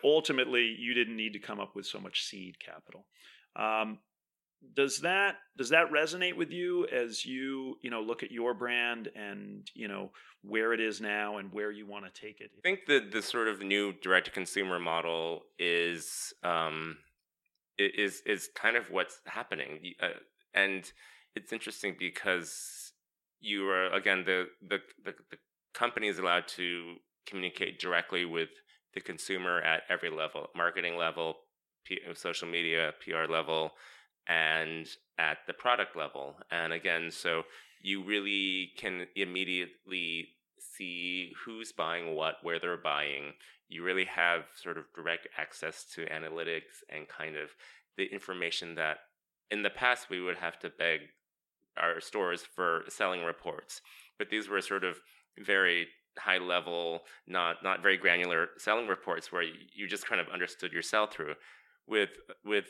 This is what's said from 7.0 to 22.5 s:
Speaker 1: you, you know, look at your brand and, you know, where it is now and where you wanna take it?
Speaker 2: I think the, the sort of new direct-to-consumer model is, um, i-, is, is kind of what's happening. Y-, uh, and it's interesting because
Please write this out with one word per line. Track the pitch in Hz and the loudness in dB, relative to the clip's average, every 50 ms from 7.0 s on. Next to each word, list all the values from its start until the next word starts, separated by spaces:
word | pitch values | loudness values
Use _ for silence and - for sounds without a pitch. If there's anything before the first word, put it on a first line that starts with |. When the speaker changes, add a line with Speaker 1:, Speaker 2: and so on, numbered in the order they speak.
| 120 117 107 - - | 0 0 -2 -4 -4
Speaker 1:
you, | 123 127 131 135 135 135 135 131 131 127 - | -4 -4 -4 -2 -4 -4 -4 -6 -8 -8 -8
you | - 123 | -8 -6
know, | 120 113 | -4 -4
look | 110 110 117 - - | -2 -2 -4 -4 -6
at | - | -6
your | 120 117 117 123 123 | -4 0 0 0 2
brand | 98 123 120 120 120 120 120 120 117 110 - - | 0 0 0 2 2 2 2 0 -2 -6 -8 -8
and, | 107 104 101 101 101 101 101 101 101 98 - - | -8 -8 -8 -8 -10 -10 -12 -14 -14 -16 -16 -12
you | - 113 104 | -8 -8 -6
know, | 98 98 98 98 - - - - - _ | -6 -6 -8 -10 -12 -16 -20 -20 -20 _
where | - 101 104 110 110 113 117 | -8 -2 2 2 4 4 4
it | 113 | 4
is | 113 110 104 104 | 2 0 0 -2
now | 110 104 104 104 104 104 104 104 | -2 0 0 0 0 0 -2 -4
and | 98 98 90 | -6 -6 -4
where | 104 104 107 | -4 -2 -2
you | 104 104 107 101 | -4 -6 -10 -12
wanna | 101 101 98 92 - | -12 -12 -12 -14 -14
take | - - 107 107 - | -14 -14 -14 -14 -16
it? | 110 107 _ - | -18 -20 _ -2
Speaker 2:
I | |
think | - 180 190 190 - - | 0 2 2 2 4 6
the, | 147 135 110 98 | 6 6 6 4
the | 101 113 | 0 -2
sort | 101 - - 123 113 110 | -2 0 0 2 2 2
of | 104 95 | 2 0
new | 101 98 101 101 101 101 92 | 0 2 4 4 4 2 -2
direct-to-consumer | - - 92 92 92 - - - 98 92 - - 101 98 95 90 87 | -2 2 6 6 6 6 4 0 -6 -6 -4 -2 -2 0 0 0 0
model | 87 85 82 82 82 82 82 82 82 82 82 - - - _ - | 0 0 0 0 0 0 0 0 0 -2 -2 -4 -8 -12 _ 0
is, | 87 87 85 85 85 87 85 82 78 - - - - - - - - | 2 4 4 4 4 2 0 -2 -4 -6 -6 -6 -8 -8 -8 -4 0
um, | 87 85 82 82 80 78 80 80 80 78 76 - _ _ _ _ _ _ _ _ _ _ _ _ _ _ - | 2 2 2 2 2 0 -2 -4 -6 -8 -10 -16 _ _ _ _ _ _ _ _ _ _ _ _ _ _ 2
i-, | 101 98 - 104 | 4 4 4 2
is, | 104 98 92 - - | 2 0 0 -2 -2
is | - 107 92 - - - | 0 0 0 -2 -6 -4
kind | - - 107 117 | 0 2 4 4
of | 120 107 87 | 2 2 0
what's | 90 92 90 - - - - - | 0 0 0 -2 -4 -12 -14 -10
happening. | - 110 123 - 92 78 67 65 76 80 | -8 -8 -8 -6 -6 -6 -6 -6 -8 -10
Y-, | 85 90 85 - | -12 -12 -8 -4
uh, | - 87 - - - _ _ _ _ _ - | -4 -4 -4 -6 -12 _ _ _ _ _ 2
and | 101 98 98 95 95 90 - - - - - - - - _ - 107 | 4 4 4 4 0 -6 -10 -16 -20 -20 -20 -20 -20 -20 _ -12 -12
it's | 98 - 113 | -8 -6 -6
interesting | 113 - 113 107 - - 101 87 87 | -6 -6 -8 -8 -4 -4 -4 -4 -2
because | 92 87 - - - 98 92 87 85 82 | -4 -4 -4 -2 0 0 0 0 0 -4